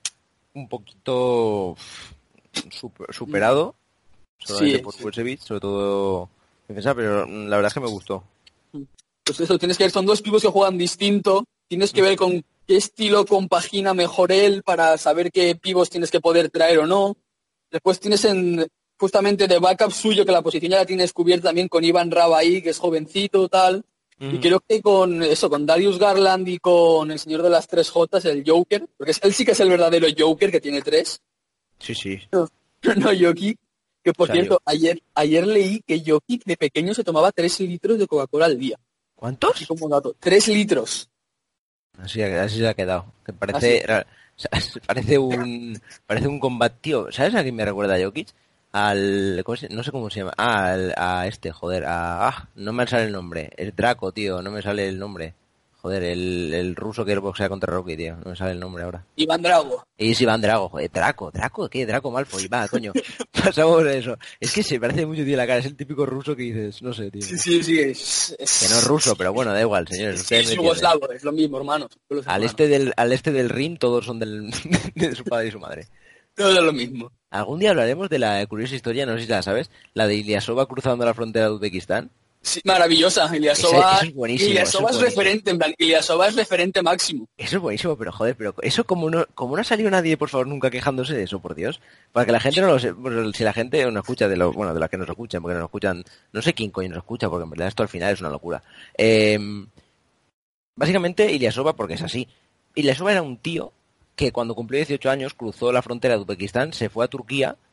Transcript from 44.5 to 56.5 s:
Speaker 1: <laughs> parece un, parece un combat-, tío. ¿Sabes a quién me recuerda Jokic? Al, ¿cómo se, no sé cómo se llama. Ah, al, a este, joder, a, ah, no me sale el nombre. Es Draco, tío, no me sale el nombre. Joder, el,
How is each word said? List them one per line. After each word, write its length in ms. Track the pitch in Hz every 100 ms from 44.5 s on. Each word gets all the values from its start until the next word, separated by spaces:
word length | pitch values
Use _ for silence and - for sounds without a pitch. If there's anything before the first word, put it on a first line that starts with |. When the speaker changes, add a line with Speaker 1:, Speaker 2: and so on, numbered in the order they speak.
| - - 127
Speaker 1:
<laughs> 40 | -
parece 320 | 127 110 143
un, 640 | 131 123 123 120 120 110 - - -
parece 220 | 107 143
un 120 | 143
combat-, 400 | 131 120 120 -
tío. 320 | - 131 67
¿Sabes 220 | - 160 226
a 60 |
quién 120 | 131 117
me 100 | 104
recuerda 360 | 98 101 92
Jokic? 280 | 95 127 - _ _ _ _ 101
Al, 680 | 104 101 98 98 98 87 90
¿cómo 100 | 120
se, 140 | 143
no 140 | 107
sé 80 | 127
cómo 180 | 135 107
se 120 | 107
llama. 120 | 92 -
Ah, 360 | 117 107 92
al, 220 | 92 92 -
a 300 | 90 90 92
este, 240 | - -
joder, 340 | 85 85 92 71
a, 420 | 85 85 87 113
ah, 220 | - - -
no 180 | 101
me 140 | 120 123
sale 160 | 123
el 80 | 110
nombre. 400 | 98 87 82 78 -
Es 200 | 98 -
Draco, 360 | 120 123 95
tío, 300 | 107 101 90
no 80 | 95
me 140 | 104
sale 240 | 101 104 98
el 100 | 95
nombre. 380 | 101 92 80 - _ _ _ _
Joder, 220 | - 95
el, 500 | 87 90 90 90 82